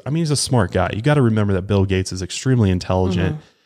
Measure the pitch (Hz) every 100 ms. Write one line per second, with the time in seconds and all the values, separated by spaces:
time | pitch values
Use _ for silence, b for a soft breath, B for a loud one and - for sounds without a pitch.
0 | 127 160 160 139 - 127 90 92 87 104
1 | 131 147 117 110 101 95 98 101 95 95
2 | 92 92 92 - 131 127 101 92 - 92
3 | 92 90 90 76 b b